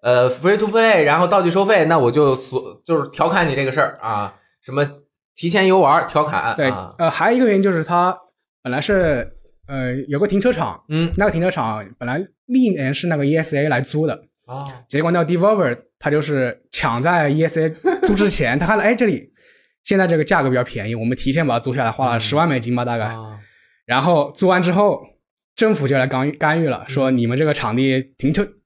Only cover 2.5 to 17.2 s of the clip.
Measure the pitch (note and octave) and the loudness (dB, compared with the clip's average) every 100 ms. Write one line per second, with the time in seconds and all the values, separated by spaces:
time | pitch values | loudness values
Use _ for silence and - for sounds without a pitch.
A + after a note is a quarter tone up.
2.5 | - - - - D#3+ C#3 - D#3+ F#3 E3 | -8 -8 -18 -4 -2 -2 -2 0 0 0
3.5 | C3+ C3+ C3+ C#3 - A2 G#2+ G2+ - _ | 0 -2 0 -2 -2 -6 -6 -6 -12 _
4.5 | _ - C3+ C#3+ - _ _ _ - E3+ | _ -8 -4 -4 -4 _ _ _ -8 -2
5.5 | G3 F#3+ F#3+ D3+ D#3 - D3+ D3 G2 A#2 | 2 4 4 6 4 2 -2 0 -2 -4
6.5 | A2 C3+ G#2 F#2 - E3 - F#3 B3 B3+ | 0 -2 -2 -10 -2 -2 0 0 2 2
7.5 | G3 G3 F3 D#3 F3 F3+ F#3+ _ _ _ | 2 2 0 0 0 0 -2 _ _ _
8.5 | _ C3 B2+ D3 G3+ E3+ C3+ A2+ - - | _ -6 -6 0 0 2 0 -4 -14 -20
9.5 | _ - C#3 B2+ C3 C#3 C#3+ G#3 G3 B3 | _ -12 -8 -6 -6 -4 -2 0 0 0
10.5 | E3 B2 E2+ _ D#3 E3 E3+ G3+ E3 F3+ | 0 -4 -8 _ -2 -2 0 0 0 -2
11.5 | F3 A2+ G#2+ G2 A2+ B2 C#3 F#3+ _ _ | -2 -4 -6 -10 -12 -6 -6 -6 _ _
12.5 | B3+ B3 F3 C3 - F3 D#3 C#3+ D#3+ D#3 | 2 2 0 -2 -2 -2 0 0 0 0
13.5 | D3 D3+ D3 C#3 D3+ D#3 - _ _ - | -2 0 0 -2 -2 -2 -4 _ _ -16
14.5 | C3 C#3 B2 - C#3 E3 F3 D#3+ E3+ F#3+ | -14 -14 -16 -6 -2 0 0 0 2 2
15.5 | G#3+ D3+ B2 _ _ D3+ D3 D3 C#3+ B2 | 2 0 -2 _ _ -2 0 0 -2 -2
16.5 | - _ - D3 A#2 D3+ F3 | -4 _ -4 -2 0 0 2